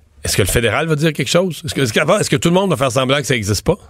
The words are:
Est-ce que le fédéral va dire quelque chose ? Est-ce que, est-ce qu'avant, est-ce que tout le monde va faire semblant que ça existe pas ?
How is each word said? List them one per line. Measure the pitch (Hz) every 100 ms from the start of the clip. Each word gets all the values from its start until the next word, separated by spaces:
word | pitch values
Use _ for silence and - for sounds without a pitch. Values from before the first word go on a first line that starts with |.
| _ _
Est-ce | - -
que |
le | 95
fédéral | 127 113 120 165
va | 147
dire | 160
quelque | 147 139
chose ? | 170 190 147
Est-ce | 151 -
que, |
est-ce | 127
qu'avant, | 180 156 208
est-ce | -
que | 165
tout | 170
le | 185
monde | 202
va | 127
faire | 135
semblant | 123 127 139
que | 143
ça | 123
existe | 101 104
pas ? | - 185